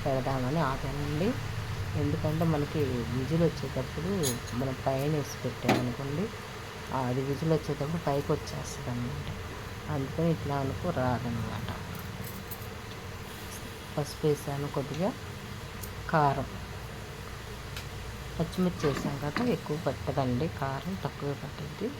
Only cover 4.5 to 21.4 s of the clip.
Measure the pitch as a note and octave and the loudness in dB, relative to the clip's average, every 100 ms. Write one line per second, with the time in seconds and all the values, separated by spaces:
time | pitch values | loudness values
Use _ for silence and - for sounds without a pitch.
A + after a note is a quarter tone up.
4.5 | A2+ C3+ B2+ - C3+ C#3+ D#3 C3+ - B2+ | -2 0 0 0 2 2 2 0 -2 -4
5.5 | B2 B2 B2 B2+ B2 C#3 D3 G#3 - - | -2 4 4 4 0 -2 0 0 -2 -8
6.5 | - - - - C3 B2+ B2+ C3+ C#3 D#3+ | -8 -8 -8 -2 0 2 2 2 2 4
7.5 | D#3+ - D3 C#3+ E3+ E3 C#3+ C#3+ D3 - | 4 2 0 0 0 2 2 4 2 2
8.5 | D3 C#3 - C3 A#2+ A#2+ C#3+ - - - | -4 -4 -4 -2 -2 0 -2 -4 -4 -6
9.5 | - - - - D3+ C3+ - E3 D#3+ D3 | -6 -6 -6 -2 0 0 2 4 4 2
10.5 | C#3+ C3+ C3+ F3+ D#3+ B2+ B2 A#2+ A#2 A2 | 2 2 0 0 2 4 2 0 -2 -2
11.5 | A2 - - - - - - - - - | -2 -4 -4 -6 -6 -6 -6 -6 -6 -8
12.5 | - - - - - - - - - - | -8 -8 -8 -10 -10 -8 -8 -8 -8 -8
13.5 | - - - - - C#3+ - D#3 D3 - | -8 -8 -10 -6 -4 -4 0 2 2 0
14.5 | C#3 C#3+ D3 C3+ C#3+ F#3+ - - - - | -2 -2 -2 -2 0 0 0 -8 -8 -10
15.5 | - - - - - - E3 C#3+ C#3 B2+ | -10 -10 -8 -8 -8 2 6 6 4 -2
16.5 | - - - - - - - - - - | -4 -8 -8 -8 -8 -8 -8 -8 -8 -8
17.5 | - - - - - - - - - E3 | -8 -8 -8 -6 -8 -8 -8 -8 -2 -2
18.5 | - F3+ F3 D#3 C3+ - C#3+ D3 D3 B3 | 4 2 4 2 2 0 -2 -2 2 2
19.5 | E3+ - D#3+ D#3 B2+ - C#3 C3 B2 D#3+ | 2 0 0 0 0 0 2 2 4 2
20.5 | - C#3 C3+ E3 F#3+ C#3 - C#3+ C#3 | 0 -2 -2 -2 -2 -4 -2 -4 -2